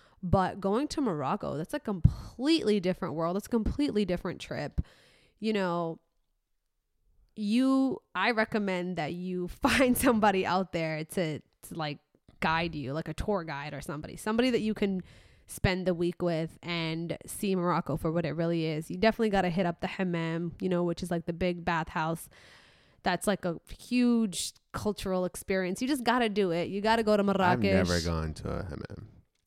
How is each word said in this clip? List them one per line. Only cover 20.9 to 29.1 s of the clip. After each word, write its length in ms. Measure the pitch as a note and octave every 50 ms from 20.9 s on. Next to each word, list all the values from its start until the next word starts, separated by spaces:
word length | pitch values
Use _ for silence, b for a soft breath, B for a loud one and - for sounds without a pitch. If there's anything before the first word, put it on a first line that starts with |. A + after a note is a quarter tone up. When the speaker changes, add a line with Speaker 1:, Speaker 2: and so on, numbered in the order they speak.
| E3+ - -
Speaker 1:
is, 80 | E3+
like, 160 | F3 E3+ -
the 60 | - E3+
big 320 | E3 F#3 F3+ F3 F3 E3
bathhouse. 640 | F3+ E3+ E3 D#3+ - - F3 D#3 D#3+ E3 E3 - - b b b b b b b b b b b b b b -
That's, 240 | G3 F3+ F3 -
like, 180 | G#3+ G3 - -
a 140 | F3+ E3 - _ - - -
huge 760 | - - A#3+ B3 B3 A#3+ A#3+ A#3 A3+ G3+ E3+ - - - - _ _ _ -
cultural 520 | - - G#3+ G3+ - - G3 F#3 F#3 F3+
experience. 580 | F3+ - - - - F#3+ F#3+ F#3 F3+ F#3+ - C4
You 60 | B3+
just 160 | D4+ C4 A#3
gotta 240 | A3+ A#3 B3+ A#3+ A3
do 220 | G3 G#3 G3+ F3+ E3
it. 160 | E3+ E3+ -
You 120 | F#3 G3+
gotta 220 | G3 A3 A3+ A3+ A3+
go 140 | G#3+ G#3+
to 40 | G3+ G3+
Speaker 2:
I've 40 |
Speaker 1:
Marrakesh. 600 | G3+ G3 G3 F#3+ F3+ F3+ - G#2+ G2 F#2+ F#2+ F#2 F2
Speaker 2:
never 120 | F2 F2
gone 340 | D#2+ E2+ E2 D#2+ D#2+ D#2+ D#2
to 140 | - - -
a 120 | - - F2+
hammam. 440 | F2 C#2+ - - - - - - -